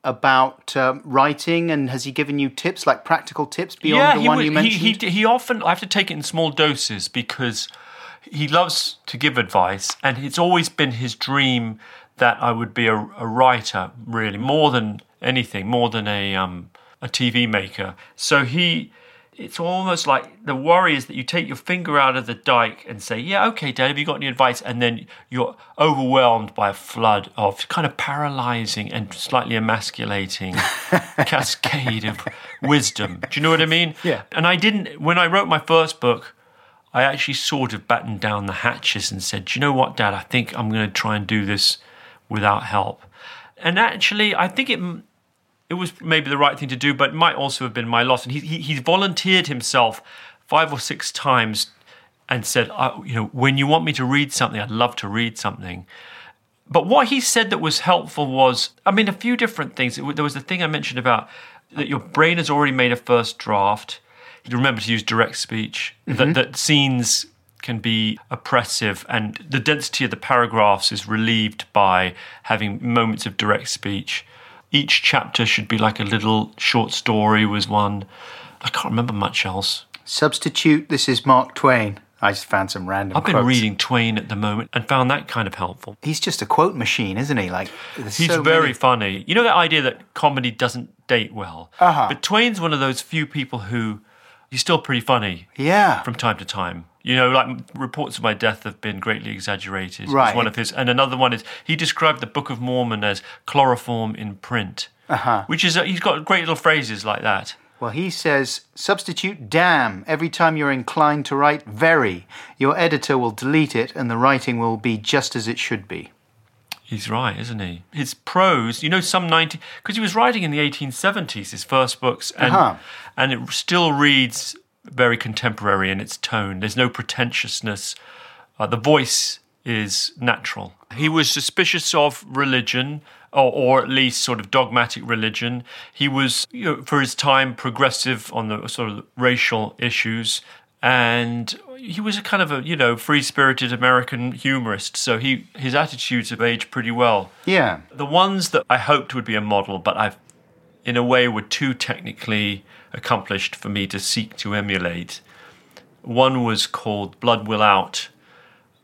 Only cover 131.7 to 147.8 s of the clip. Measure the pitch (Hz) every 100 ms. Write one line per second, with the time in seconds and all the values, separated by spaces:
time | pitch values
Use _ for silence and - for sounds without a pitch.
131.7 | - - 160 147 - - 131 139 127 117
132.7 | 127 135 151 - - _ 139 127 143 127
133.7 | 131 113 131 127 - - 113 98 131 117
134.7 | 120 120 - 117 113 110 107 120 123 120
135.7 | - - - 143 135 135 - - 247 185
136.7 | 143 131 143 131 - 143 135 131 113 127
137.7 | 107 135 - 127 117 - 113 110 107 -
138.7 | - 113 104 - - 123 123 - 113 110
139.7 | - 120 - 113 113 110 - - - _
140.7 | _ 123 127 120 120 120 120 113 - -
141.7 | 262 240 170 214 208 - 196 165 139 147
142.7 | 160 123 117 - 147 - - 135 131 123
143.7 | 120 127 127 123 123 123 123 135 135 113
144.7 | 101 - - - 113 135 127 - - 131
145.7 | 139 160 127 - 123 110 117 117 117 -
146.7 | 131 113 117 120 104 95 - - 185 120
147.7 | 80